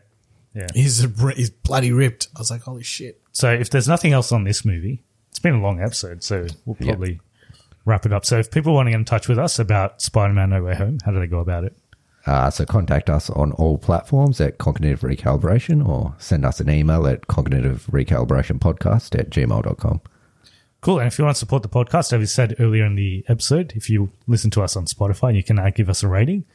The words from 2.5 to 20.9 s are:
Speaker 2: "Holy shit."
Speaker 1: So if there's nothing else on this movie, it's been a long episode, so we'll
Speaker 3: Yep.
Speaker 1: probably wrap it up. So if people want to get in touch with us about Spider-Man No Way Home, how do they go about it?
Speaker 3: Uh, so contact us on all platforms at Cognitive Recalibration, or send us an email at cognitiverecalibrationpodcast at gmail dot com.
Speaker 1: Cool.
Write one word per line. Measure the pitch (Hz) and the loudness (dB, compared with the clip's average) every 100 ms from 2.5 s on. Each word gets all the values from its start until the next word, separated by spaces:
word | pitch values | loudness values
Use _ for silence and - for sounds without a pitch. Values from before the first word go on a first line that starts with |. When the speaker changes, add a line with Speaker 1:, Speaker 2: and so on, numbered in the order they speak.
| 120 | -8
Speaker 2:
"Holy | 131 127 | -12 -14
shit." | 117 - 123 - _ | -12 -12 -12 -16 _
Speaker 1:
So | - 123 | -2 2
if | 120 120 | 2 0
there's | 139 117 | 0 2
nothing | 170 165 | 2 4
else | 135 - | 2 2
on | 117 98 | 0 0
this | 104 | 0
movie, | 107 87 90 131 _ _ _ | -2 -2 -4 -8 _ _ _
it's | - | -4
been | 170 123 | 0 2
a | |
long | 98 87 | 0 -2
episode, | 107 - 92 87 | -4 -6 -10 -10
so | - 98 85 82 - | -6 -4 -6 -10 -10
we'll | 110 | -6
Speaker 3:
Yep. | - | -4
Speaker 1:
probably | 90 92 85 _ _ _ - _ _ | -2 -4 -8 _ _ _ -20 _ _
wrap | - 107 113 | 0 0 2
it | |
up. | 101 - | 0 0
So | 117 | 0
if | 110 | 0
people | 156 151 | 0 2
want | 147 123 | 2 2
to | |
get | 113 | 0
in | |
touch | 113 110 - | 0 -2 0
with | 120 | 0
us | 165 - | 0 0
about | 104 104 98 - | 0 2 0 -4
Spider-Man | - 110 101 101 95 | -2 2 2 2 2
No | 95 | 0
Way | 90 92 | 0 -2
Home, | 98 143 | -2 -2
how | - | -2
do | 95 | -2
they | 87 | -2
go | 87 | -2
about | 85 87 95 | -2 -2 -6
it? | - _ _ _ _ - | -10 _ _ _ _ -2
Speaker 3:
Uh, | 69 65 | 2 2
so | - 71 | 0 0
contact | 104 87 76 - | 0 2 0 2
us | 76 - | 0 0
on | 76 71 | -2 -2
all | 67 82 73 | 2 0 0
platforms | - 85 - 139 143 123 | 0 0 2 2 2 2
at | 73 - | -2 -2
Cognitive | - 71 76 71 | -2 0 0 0
Recalibration, | 64 - - 71 - 110 - 151 123 | -2 -2 0 0 2 0 2 2 2
or | 67 - - | 0 -4 -6
send | - 80 65 | -2 0 0
us | - | -2
an | 69 | 0
email | 76 78 80 71 | 2 4 2 2
at | 64 - | 0 -2
cognitiverecalibrationpodcast | - 69 67 65 60 - 69 65 67 60 67 - 65 82 80 - 110 - - | -2 0 0 0 -2 -2 -2 0 0 0 0 0 0 0 0 0 0 0 -4
at | - | -2
gmail | - 60 53 | -2 0 0
dot | 52 50 | -2 -2
com. | - - - _ _ _ _ _ _ _ | -2 -4 -6 _ _ _ _ _ _ _
Speaker 1:
Cool. | - | 0